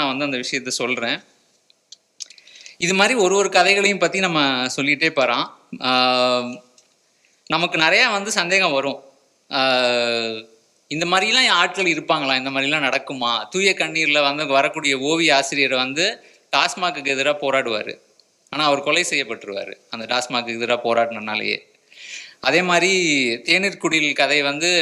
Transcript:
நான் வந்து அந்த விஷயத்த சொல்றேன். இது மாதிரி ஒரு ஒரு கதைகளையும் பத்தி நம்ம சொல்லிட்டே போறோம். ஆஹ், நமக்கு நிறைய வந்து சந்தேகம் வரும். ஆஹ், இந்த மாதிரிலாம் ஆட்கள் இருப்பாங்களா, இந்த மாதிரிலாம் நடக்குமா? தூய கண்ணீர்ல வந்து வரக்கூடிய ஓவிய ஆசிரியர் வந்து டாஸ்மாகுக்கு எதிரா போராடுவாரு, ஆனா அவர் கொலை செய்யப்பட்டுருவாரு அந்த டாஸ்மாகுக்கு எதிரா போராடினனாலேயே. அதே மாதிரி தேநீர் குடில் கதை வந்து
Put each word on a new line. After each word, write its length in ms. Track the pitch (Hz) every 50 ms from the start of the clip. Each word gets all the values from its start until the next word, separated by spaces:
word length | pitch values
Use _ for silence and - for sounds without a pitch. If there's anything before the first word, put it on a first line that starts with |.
நான் 120 | 147 135 131
வந்து 160 | 135 147 143
அந்த 120 | 135 123 123
விஷயத்த 280 | - - 131 120 127 - - 127
சொல்றேன். 360 | 120 127 120 117 120 143 196 - _ _ _ _ _ _ _ _ _ _ _ _ _ - _ _ _ _ - - - - - _ - - - - - - - 170
இது 100 | 170 190 190
மாதிரி 160 | 202 220 262 240 190
ஒரு 100 | 175 196 202
ஒரு 80 | 196 185 190
கதைகளையும் 480 | 185 180 190 196 202 196 202 202 180 175
பத்தி 140 | 165 170 196 190
நம்ம 160 | 180 170 151 143 139 131 127 127 127 -
சொல்லிட்டே 320 | - 139 143 143 135 156 160 156
போறோம். 300 | 143 127 120 120 135 165 - - - _ - - 123 - 127
ஆஹ், 640 | 131 127 127 127 127 127 127 127 123 123 120 120 123 123 - _ _ - _ _ _ _ _ _ _ _ _ _ _ _ _ - 156
நமக்கு 220 | 165 170 175 - 165 160
நிறைய 160 | 160 185 220 254 247 208 202
வந்து 120 | 196 226 - 208
சந்தேகம் 360 | 175 170 190 196 190 170 143 135
வரும். 220 | 135 160 147 - - - _ _ _ _ _ _ _ -
ஆஹ், 880 | - 135 131 131 127 127 127 123 123 120 120 117 117 117 113 113 110 110 113 - - _ _ _ _ _ _ - 143
இந்த 120 | 156 175 170
மாதிரிலாம் 460 | 180 190 196 220 233 262 254 226 190 175 175
ஆட்கள் 280 | 180 - 196 190 170 160
இருப்பாங்களா, 420 | 151 156 - 160 156 143 135 131 127
இந்த 100 | 131 135 135
மாதிரிலாம் 320 | 135 135 143 151 156 143
நடக்குமா? 460 | 127 127 135 - - 143 131 120 120 117 110 107 -
தூய 220 | - 185 196 196 180 175
கண்ணீர்ல 400 | 165 156 156 160 160 151 147 147 143 139
வந்து 160 | 143 151 156 139 135 135
வரக்கூடிய 360 | 143 151 151 160 151 143 135 131 135 147
ஓவிய 260 | 160 165 165 156 143 139
ஆசிரியர் 340 | 139 - 151 143 139 127 131 127 127
வந்து 240 | 131 135 156 180 214 240 - - - - _ _ - -
டாஸ்மாகுக்கு 580 | 143 160 175 - 190 180 175 160 151 131 139 135
எதிரா 200 | 131 139 147 147 147 147
போராடுவாரு, 500 | 139 131 135 127 117 110 107 - - - - _ _ _ _ _ _ _ _ _ - 135
ஆனா 100 | 143 156 147
அவர் 180 | 143 139 139
கொலை 180 | 151 151 170 175 -
செய்யப்பட்டுருவாரு 640 | 160 143 131 113 113 - - 104 98 98 95 95 - - _ -
அந்த 140 | - 113 110 107 120
டாஸ்மாகுக்கு 440 | 123 123 - 131 120 113 117 113 117
எதிரா 180 | 117 117 120 120 -
போராடினனாலேயே. 720 | 113 113 117 117 117 117 107 107 107 107 107 104 104 107 104 - _ _ _ _ _ - - - - - - - - - - - 131
அதே 140 | 147 170 185 180
மாதிரி 200 | 175 170 170 190 190 185 175 160 147 139 127 120 117 117 - -
தேநீர் 320 | 165 185 196 196 175 - -
குடில் 360 | 165 156 160 151 147 135 - 143
கதை 180 | 135 143 147 143
வந்து 280 | 143 143 151 165 175 180 175